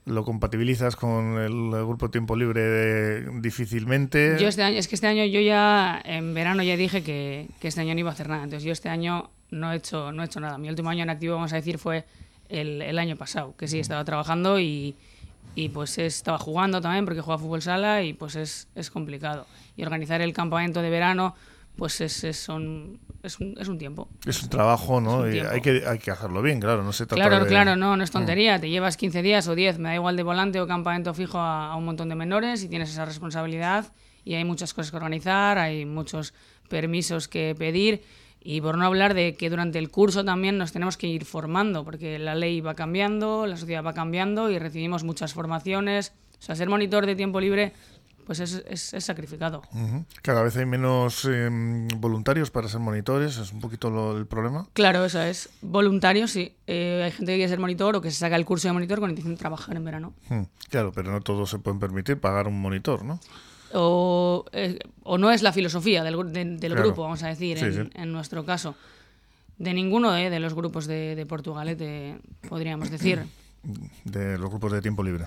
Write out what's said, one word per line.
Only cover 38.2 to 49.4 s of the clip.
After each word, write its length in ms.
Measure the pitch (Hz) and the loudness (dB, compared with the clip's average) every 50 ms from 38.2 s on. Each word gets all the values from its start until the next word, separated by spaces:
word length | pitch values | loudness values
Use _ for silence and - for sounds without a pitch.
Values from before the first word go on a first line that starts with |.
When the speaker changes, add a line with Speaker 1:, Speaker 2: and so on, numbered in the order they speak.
| - - - _ - | -20 -20 -20 _ -8
Speaker 2:
y 140 | 165 151 156 | -6 -4 -2
por 160 | 147 156 160 | 0 0 2
no 80 | 175 180 | 2 4
hablar 280 | 185 185 190 196 202 196 | 4 6 6 6 6 6
de 200 | 185 175 170 151 | 4 4 2 0
que 140 | - 170 165 | -2 -2 -2
durante 300 | 175 175 175 170 160 160 | 0 0 0 0 -2 -2
el 100 | 160 147 | -4 0
curso 340 | - 190 208 202 185 202 196 | 4 6 6 6 6 2 2
también 320 | 196 180 185 190 196 202 | 2 2 2 2 2 2
nos 160 | 196 180 156 - | 0 -2 -2 -4
tenemos 240 | 180 180 185 - | -2 -2 -2 -4
que 100 | - - | -4 -4
ir 160 | 170 165 160 151 | -4 -4 -4 -6
formando, 600 | - - 160 156 156 170 190 208 214 185 156 147 | -6 -8 -8 -4 -2 0 0 0 0 0 -4 -6
porque 340 | 160 - - 170 156 156 151 | -8 -10 -10 -8 -8 -6 -6
la 160 | 156 156 156 | -4 -2 -2
ley 240 | 165 170 170 170 165 | 0 0 0 -2 -2
va 140 | 160 156 156 | -4 -6 -6
cambiando, 720 | 160 160 165 175 196 202 202 214 214 214 220 220 220 220 | -4 -4 -2 0 0 2 2 0 0 0 0 0 0 -2
la 80 | 202 180 | -2 -4
sociedad 260 | 165 165 165 165 160 156 | -6 -6 -4 -4 -4 -4
va 100 | 160 156 | -4 -4
cambiando 580 | 165 165 165 170 180 190 202 208 214 226 214 | -4 -4 -2 0 0 0 0 0 0 0 0
y 80 | 190 170 | 0 -2
recibimos 440 | 160 160 151 160 165 170 175 165 165 | -4 -6 -6 -4 -4 -2 -2 -2 -2
muchas 280 | 165 160 - 175 147 143 | -4 -4 -4 -6 -6 -6
formaciones. 800 | 170 160 160 165 160 - 190 190 196 202 202 202 202 196 - - _ _ _ - _ | -6 -6 -4 -4 -4 -2 -2 -2 0 0 0 0 0 -2 -4 -12 _ _ _ -20 _
O 20 | - | -10
sea, 100 | - 165 | -8 -4
ser 120 | 160 175 | -2 0
monitor 380 | 185 202 208 208 190 202 208 202 | 2 2 2 2 4 4 4 4
de 100 | 196 196 | 2 0
tiempo 240 | 190 196 196 185 190 | 0 -2 0 0 0
libre, 320 | 190 196 196 202 208 190 - - - - - - _ _ _ _ - | 2 2 2 2 2 0 -2 -10 -20 -20 -20 -20 _ _ _ _ -10
pues 160 | - 160 160 | -8 -6 -6
es, 200 | 175 170 180 185 - - | -4 -6 -6 -8 -8 -8
es, 240 | - 165 - - - | -10 -8 -8 -8 -8
es 100 | 190 - | -6 -6
sacrificado. 560 | - 170 165 156 147 156 151 | -6 -6 -6 -8 -12 -8 -4